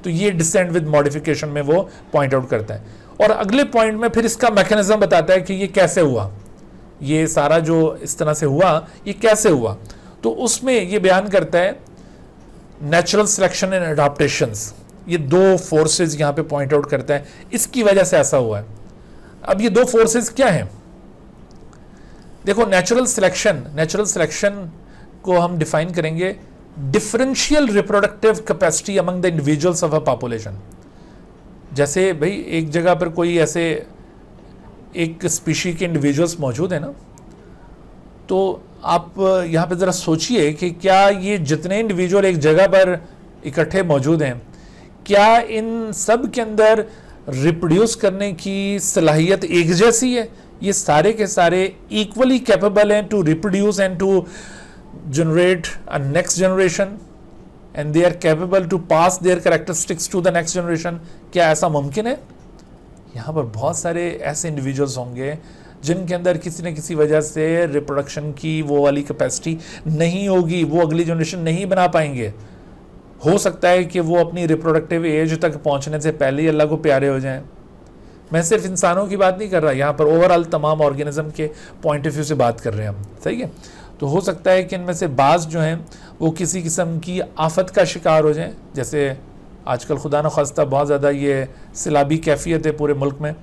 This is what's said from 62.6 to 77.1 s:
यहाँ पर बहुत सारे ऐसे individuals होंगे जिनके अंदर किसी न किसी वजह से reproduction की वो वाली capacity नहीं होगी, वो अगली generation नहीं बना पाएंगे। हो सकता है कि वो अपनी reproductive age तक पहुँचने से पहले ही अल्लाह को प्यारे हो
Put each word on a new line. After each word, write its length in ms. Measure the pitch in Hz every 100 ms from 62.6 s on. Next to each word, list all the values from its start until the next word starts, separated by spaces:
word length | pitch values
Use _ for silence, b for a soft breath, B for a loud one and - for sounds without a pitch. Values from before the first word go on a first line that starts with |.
| - - - - - 120
यहाँ 180 | 113
पर 80 | 156
बहुत 360 | 120 107 139 170
सारे 420 | 175 170 175 170
ऐसे 260 | - 151 165
individuals 500 | 147 135 139 143 123
होंगे 400 | 123 123 135 156 B B B B
जिनके 300 | 135 180 175
अंदर 220 | 180 180 175
किसी 260 | 180 160
न 120 | 175
किसी 200 | 156 -
वजह 260 | 160 151 156
से 460 | 151 156 156 165 170
reproduction 640 | 143 143 143 143 - 151
की 300 | 139 160 156
वो 200 | 147 143
वाली 180 | 143 143
capacity 560 | 143 147 175 - - 160 B B 160
नहीं 420 | 156 170 185 202
होगी, 360 | 185 165 180
वो 160 | 156 160
अगली 240 | 165 165
generation 340 | 165 165 160 185
नहीं 280 | 160 165 196
बना 200 | 185 180
पाएंगे। 460 | 170 151 131 107 - B B B B B - - -
हो 140 | 147 196
सकता 300 | 202 - 175
है 160 | 180
कि 160 | 175 180
वो 160 | 165 175
अपनी 300 | 170 170 170
reproductive 600 | 160 165 160 156 170 165
age 340 | 151 160 160
तक 220 | 170 147
पहुँचने 380 | 156 139 139 151
से 100 | 156
पहले 320 | 151 135 139
ही 60 | 160
अल्लाह 180 | 156 151
को 100 | 156
प्यारे 320 | 156 135
हो 120 | 139